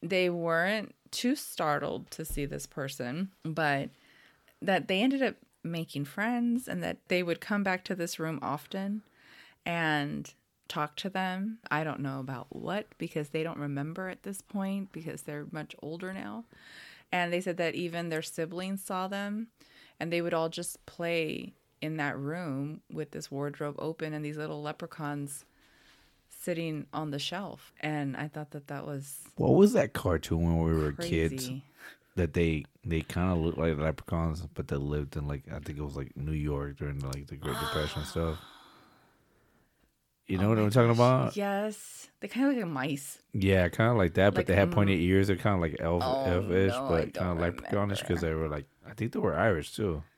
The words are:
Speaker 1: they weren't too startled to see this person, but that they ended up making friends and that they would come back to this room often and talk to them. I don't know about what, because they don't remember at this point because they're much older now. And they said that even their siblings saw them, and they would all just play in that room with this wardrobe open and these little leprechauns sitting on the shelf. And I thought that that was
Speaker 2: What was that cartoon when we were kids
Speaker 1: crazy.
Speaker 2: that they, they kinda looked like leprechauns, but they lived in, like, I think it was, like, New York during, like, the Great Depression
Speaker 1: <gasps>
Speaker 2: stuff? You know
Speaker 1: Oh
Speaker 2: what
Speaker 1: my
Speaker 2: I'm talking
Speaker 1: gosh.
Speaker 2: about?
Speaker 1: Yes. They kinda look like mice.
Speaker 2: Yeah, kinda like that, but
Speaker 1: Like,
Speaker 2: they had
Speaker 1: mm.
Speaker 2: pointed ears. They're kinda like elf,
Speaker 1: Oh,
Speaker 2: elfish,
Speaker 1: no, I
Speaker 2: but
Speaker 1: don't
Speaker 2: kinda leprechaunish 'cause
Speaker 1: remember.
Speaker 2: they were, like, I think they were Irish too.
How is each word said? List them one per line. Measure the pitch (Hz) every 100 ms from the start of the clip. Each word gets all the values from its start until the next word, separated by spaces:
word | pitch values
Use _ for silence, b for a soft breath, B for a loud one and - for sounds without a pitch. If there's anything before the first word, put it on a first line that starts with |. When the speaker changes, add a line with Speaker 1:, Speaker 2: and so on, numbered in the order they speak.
Speaker 1:
they | 170 185 180
weren't | 175 165 165 180 214 202 - _
too | - 247 294
startled | - - 160 147 - - -
to | - 160
see | - 143
this | 143 -
person, | - 135 - 123 143 190 _
but | 160 156 156 139 139 b b b b b b _
that | 190 185 -
they | 190
ended | 254 269
up | 254 - _ _
making | - 165 160 143 143
friends | 165 214 240 240 240 254
and | 180
that | 170 - _
they | 180
would | 175 165
come | - 208
back | 196 185
to | - 185
this | 165 -
room | 160 160
often | - 143 - 190 196 214 - B B B B B -
and | 170 160 151 143 147 147 - _ _ _
talk | - 151 -
to | 202
them. | 190 190 185 202 220 -
I | 147
don't | 156 135
know | 139 135
about | 131 131 -
what, | - - 190 214 -
because | 170 - 151
they | 160
don't | 160 -
remember | 143 139 147 170 190
at | 180
this | 196 196
point | - 202 190 196 196
because | - 160 -
they're | - 147 151
much | 160 151 -
older | - 165 185
now. | 190 208 214 233 B B B B B B
And | 180 175
they | 175
said | 185 175
that | 165 147
even | 175 170 170
their | 160
siblings | 160 - 165 175 190 196
saw | - 185 185
them, | 202 202 208 226 _ b b b b
and | 165
they | 170
would | 170
all | 170 160
just | 165 175 - -
play | - 170 170 156 - - - _ _
in | 151 156
that | 143 123
room | 139 165 175 135 143 156 _
with | 156 147
this | - 156
wardrobe | 139 143 143 147 143
open | 156 165 156
and | 151 151
these | 151
little | 151 151
leprechauns | 147 151 165 - 147 147 143 - - b b b b b b b b
sitting | - - 170 165 156 139
on | - 156
the | 143
shelf. | 143 175 196 - - _
And | 151 151 143 131
I | 151
thought | 151 147
that | 147 143
that | 143 -
was | 143 139 - - -
Speaker 2:
What | -
was | 165 202
that | 226 135
cartoon | - - 82 - 82
when | 85 82
we | 82 80
were | 76
kids | 71 85 82 80
Speaker 1:
crazy. | 131 127 131 - B B B _ -
Speaker 2:
that | 85
they, | 73 85 78 69 _
they | - 80
kinda | 78 - 90 87
looked | 80 78
like | 82 76
leprechauns, | 78 73 - 85 82 78 85
but | - 71
they | 71
lived | 71 73 69 -
in, | 71
like, | 71 -
I | 73
think | 71 73
it |
was, | 73 69
like, | 65 -
New | 71
York | 78 73 71 71 69
during, | 73 69
like, | 67 69 69
the | 69
Great | 73 67
Depression | 73 78 73 - 73
Speaker 1:
<gasps> |
Speaker 2:
stuff? | 82 82 80 B B B B B B B B B B B B B B B _ _ _ _
You | 95
know | 98
Speaker 1:
Oh |
Speaker 2:
what | 110
Speaker 1:
my |
Speaker 2:
I'm | 107
talking | 117 117
Speaker 1:
gosh. | 117
Speaker 2:
about? | 120 131 117 208
Speaker 1:
Yes. | 202 196 214 214 - - - _
They | 196
kinda | 226 277
look | 262
like | 180
mice. | 143 127 139 - - _
Speaker 2:
Yeah, | 107 95 95 87
kinda | - 113
like | 120 90 82
that, | 98
but | -
Speaker 1:
Like, | -
Speaker 2:
they | 95
had | 95
Speaker 1:
mm. |
Speaker 2:
pointed | 87 101 95
ears. | 90 95 98
They're | 92
kinda | 107 98
like | 85 -
elf, | 82 87
Speaker 1:
Oh, | 131 135 135
Speaker 2:
elfish, | 90 98 90 95
Speaker 1:
no, | 120 135
I |
Speaker 2:
but | 85 73
Speaker 1:
don't | - 90 85
Speaker 2:
kinda | 85
leprechaunish | 85 - 101 101 98
'cause | - 87
Speaker 1:
remember. | 85
Speaker 2:
they |
were, | 80 80
like, | 73 69 _ 87
I |
think | 107 110
they | -
were | 104 78
Irish | 110 87 71 -
too. | 104 78 78